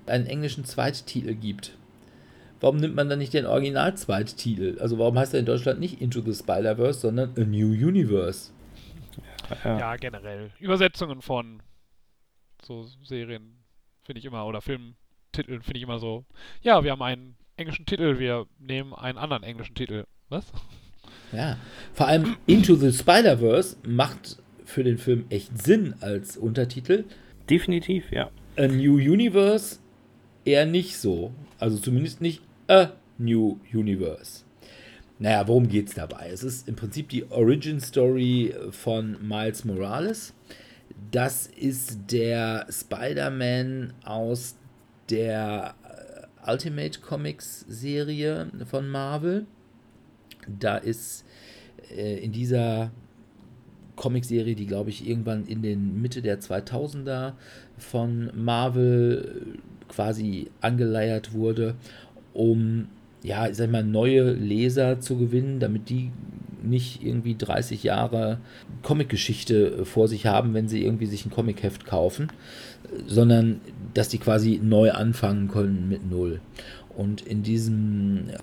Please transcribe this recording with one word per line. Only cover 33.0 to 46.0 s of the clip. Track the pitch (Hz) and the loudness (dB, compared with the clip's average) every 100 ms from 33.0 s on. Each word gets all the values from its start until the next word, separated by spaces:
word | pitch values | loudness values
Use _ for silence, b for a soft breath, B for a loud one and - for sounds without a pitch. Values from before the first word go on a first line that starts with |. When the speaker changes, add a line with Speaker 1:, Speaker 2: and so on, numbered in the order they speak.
| _ - | _ -4
Speaker 1:
New | 117 113 107 101 - | 2 4 2 0 -4
Universe. | 113 107 95 87 78 - - - _ B B B B B - | -2 0 0 -2 -6 -14 -20 -20 _ B B B B B -4
Naja, | 107 107 98 | 2 2 4
worum | 120 120 | 4 6
geht's | 104 101 | 2 -2
dabei? | - 78 - 85 | -8 -10 -12 -12
Es | 92 | -10
ist | 131 127 - | -10 -10 -10
im | 107 | -10
Prinzip | 107 139 - | -8 -8 -8
die | 127 - | -8 -4
Origin-Story | 120 113 143 151 151 127 135 127 131 123 123 113 - 98 | 2 4 4 0 -6 -2 2 2 4 2 2 0 -4 -12
von | - - 113 110 101 | -8 -4 -2 -4 -6
Miles | 104 107 110 110 113 | -6 -4 -4 -4 -6
Morales. | 95 98 123 190 220 - - B B B B B - 104 | -4 -4 -4 -4 -6 -10 -20 B B B B B -20 -4
Das | 123 127 - - | -2 -2 -4 -10
ist | - 135 127 - 107 98 | -4 -4 -4 -8 -10 -4
der | 120 113 117 113 110 - | 0 0 0 -2 -4 -6
Spider-Man | - - 101 127 143 143 131 123 127 131 131 120 - | -10 -8 -6 -4 -4 -4 -2 -2 0 -2 -6 -8 -12
aus | - 110 113 120 - - - _ _ _ - | -10 -6 -4 -4 -6 -16 -20 _ _ _ -6
der, | 110 113 110 107 104 95 - | -2 -2 -2 -4 -6 -8 -14
äh, | - - | -20 -20